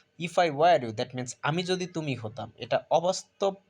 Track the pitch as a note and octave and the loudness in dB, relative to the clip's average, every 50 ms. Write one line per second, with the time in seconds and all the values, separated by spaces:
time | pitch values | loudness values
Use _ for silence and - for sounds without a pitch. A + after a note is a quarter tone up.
0 | _ _ _ - E3 E3+ - - F3+ E3 C#3+ C3+ D#3+ F3+ E3+ C#3+ B2 A2+ A2 A2 | _ _ _ -10 -10 -2 2 2 2 4 4 4 6 6 6 6 2 -2 -6 -6
1 | B2 - - B2+ B2 B2+ - - - C3+ D3+ F3 F3+ E3+ F#3 F3 F3+ E3+ - E3+ | -6 -6 -6 -8 -8 -8 -8 -4 -2 -2 0 0 0 -2 -2 -2 -4 -6 -6 -6
2 | D#3 D3 C3 G#2+ A2 G#2+ G#2+ - A#2 - - - A#2+ A2+ C3+ B2+ - - C#3 E3 | -4 -4 -4 -6 -6 -10 -10 -10 -12 -12 -12 -14 -4 -2 -2 -2 0 0 0 2
3 | E3+ F3+ F#3+ - - _ _ - G3+ G3 F#3+ - _ | 2 0 -2 -4 -6 _ _ -4 -2 -2 -2 -4 _